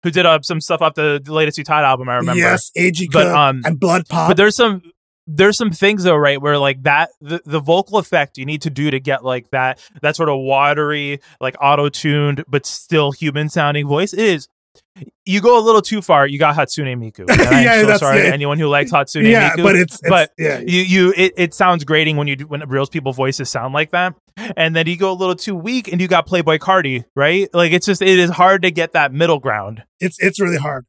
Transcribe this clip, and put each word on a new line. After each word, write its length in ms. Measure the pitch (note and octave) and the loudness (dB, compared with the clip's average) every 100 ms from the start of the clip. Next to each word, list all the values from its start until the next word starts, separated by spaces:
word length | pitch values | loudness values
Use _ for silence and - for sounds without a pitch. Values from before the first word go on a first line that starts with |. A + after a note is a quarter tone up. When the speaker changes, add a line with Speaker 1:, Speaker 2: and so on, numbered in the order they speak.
Speaker 1:
Who 80 | E3+ | -2
did, 140 | D#3+ F3 | 2 2
uh, 140 | D#3+ | 2
some 180 | - D#3+ | 0 -8
stuff 220 | - E3 | -4 -2
off 140 | D#3+ D#3 | 0 0
the, 260 | D3+ D3 | -2 -2
the 100 | C#3 | -4
latest 240 | D#3 D3+ D3+ | -2 -2 -4
Utah 240 | C#3+ D3+ | -2 0
album, 280 | C#3 B2+ B2+ | 2 0 -2
I 80 | B2 | -4
remember. 240 | A#2+ - | -2 0
Speaker 2:
Yes, 300 | F3 F3+ - E3+ | 2 0 -4 -2
A 160 | F3+ | -2
G 160 | E3 F3+ | -2 0
Speaker 1:
But, 120 | D#3 | 2
Speaker 2:
Cook 120 | F3 D#3 | 2 4
Speaker 1:
um, 260 | C#3 C3 | 2 0
Speaker 2:
and 160 | C3+ D3+ | -4 -2
Blood 280 | F3+ F3+ D#3+ | 0 0 -2
Pop. 200 | E3+ D#3+ | -2 2
Speaker 1:
but 80 | F3+ | 4
there's 180 | G#3 G#3 | 2 4
some, 260 | A#3 F#3+ - _ _ _ - | 0 0 -10 _ _ _ -10
there's 300 | D3+ G3 G#3 | 2 2 2
some 140 | A3 | -4
things 320 | E3 G3 G#3 | 0 0 2
though, 120 | F3+ D3+ | 2 4
right, 260 | D3 C#3+ | 2 0
where, 160 | C#3+ D3 | 0 0
like, 260 | C#3 C3+ | 0 0
that, 260 | C#3 C#3+ D#3+ _ | 0 0 0 _
the, 200 | D3 E3 D3+ | -10 -10 -6
the 140 | D3+ | -6
vocal 380 | C#3+ F3 G3 G#3 | 2 0 2 -4
effect 400 | F3 E3+ C#3+ - | 0 -2 -2 -8
you 80 | C3 | -8
need 180 | D3+ | -6
to 60 | D#3+ | -6
do 220 | C3+ D3 | -4 -2
to 80 | C3+ | -2
get, 240 | C3+ C3+ | -2 -4
like, 260 | B2+ B2+ A#2+ | -4 -6 _
that, 280 | C3 B2+ B2+ - - | -2 -2 -4 -16 -6
that 140 | D3 D3+ | -6 -2
sort 140 | D#3 | -2
of 100 | C3+ | -2
watery, 840 | C3 C3+ C#3+ D3 D3 D3+ C#3+ C#3 _ _ | 0 2 2 0 -2 -4 -6 -10 _ _
like, 160 | B2+ - | -8 0
auto-tuned, 800 | C#3 C#3+ D3 - D#3 D3 D3 C#3+ - | 2 2 0 -2 -2 0 0 -4 -4
but 180 | C#3 - | -6 -6
still 460 | - - D#3+ C#3+ | -12 -2 0 0
human 360 | C3 D#3 C#3+ D3+ | -2 -6 -4 -4
sounding 400 | E3+ D3 D3 C#3+ | -2 -2 -2 -2
voice 260 | D3 F#3+ | -2 -2
is, 340 | F3+ A3 D#3+ - _ _ _ _ _ D#3 _ - | 0 0 0 -6 _ _ _ _ _ -20 _ -2
you 160 | G3 | 2
go 180 | A3+ A#3+ | 4 4
a 40 | |
little 180 | A3 G#3+ | 6 2
too 200 | - G#3+ | 2 -6
far, 240 | F#3 D3+ C#3 | 2 2 2
you 140 | C#3 | 2
got 160 | D3+ D3 | 0 2
Hatsune 420 | - - C#3 B2 | -2 -4 -6 -8
Miku. 320 | A2+ - F#2+ | -10 -10 -2
And 20 | |
Speaker 2:
<laughs> 80 | A#3 | 2
Speaker 1:
I'm 220 | - B3+ | 4 4
Speaker 2:
Yeah, 180 | A#3+ A3+ | 4 4
Speaker 1:
so 60 | G#3+ | 4
Speaker 2:
that's 120 | G#3 | 2
Speaker 1:
sorry 200 | C#3+ - | 2 2
Speaker 2:
it. 40 | |
Speaker 1:
to 100 | F3 | 2
anyone 240 | D3 C#3+ D3 | 0 -2 0
who 100 | D3+ | 2
likes 240 | C#3+ C#3+ | 2 2
Hatsune 380 | D#3 C#3+ D#3+ A3 | 0 -2 2 4
Speaker 2:
Yeah, 220 | A3+ F#3 | 4 2
Speaker 1:
Miku, 120 | E3 | 2
Speaker 2:
but 120 | G3 F#3 | 2 4
it's, 240 | F3 - | 2 -2
it's, 100 | E3+ | 2
Speaker 1:
but 220 | F3+ D3+ - | 2 2 -2
Speaker 2:
yeah. 220 | D#3 C3 | -4 -4
Speaker 1:
you, 220 | A#2+ F3+ | -2 -2
you, 320 | F#3 F#3+ F3+ F#3 | 2 4 4 2
it, 180 | F#3 F3+ | 0 0
it 160 | F3 | -4
sounds 300 | - F#3 F3 | 0 0 0
grating 340 | C#3+ D#3 D#3 D3+ | 0 0 2 -2
when 100 | D3 | -4
you 80 | C3+ | -6
do, 100 | D3+ | -8
when 200 | D3 D3+ | -12 -4
real 200 | C3+ C#3 | -4 -2
people 260 | E3 C3+ | -4 -8
voices 360 | B2+ C3+ C3+ B2+ | -4 -4 -4 -8
sound 240 | C3 B2+ | -6 -6
like 180 | C#3 D#3 | -6 -4
that. 240 | F3 F3+ F3 _ - A3 E3+ | -2 -4 -6 _ -16 -12 -2
And 180 | E3 E3 | 0 0
then 120 | E3 | -2
you 100 | F3 | -2
go 140 | F#3+ | -2
a 20 | |
little 220 | F#3 F#3 F3+ | -2 -4 -4
too 200 | - F#3 | -6 -8
weak 360 | F#3 B3+ - | -6 -6 -4
and 100 | F3 | -4
you 60 | F3+ | 0
got 200 | F3+ - | 0 0
Playboi 320 | F3+ D#3+ D#3 | -2 0 -2
Carti, 440 | - F#3+ C#3+ B2+ - - | 0 0 0 -6 -8 -2
right? 320 | C#3+ F#3 G3 | 0 0 0
Like, 200 | F3 E3+ | 0 2
it's 120 | F3 G#3 | 0 0
just, 160 | F#3 | 0
it 180 | F#3+ F#3 | 4 4
is 120 | F3 | 2
hard 320 | F3+ F#3 F#3+ | 4 4 4
to 80 | F3+ | 0
get 220 | E3 D#3+ | -2 -2
that 200 | E3 C#3+ | 0 0
middle 260 | C3+ E3+ D3+ | 0 0 2
ground. 440 | C3 G#2+ G2+ A2 _ _ | -2 -4 -8 -14 _ _
Speaker 2:
It's, 180 | F3+ - | -8 -2
it's 180 | F#3+ - | -4 0
really 180 | F#3 E3 | -2 -2
hard. 280 | D3 C3+ | -6 -8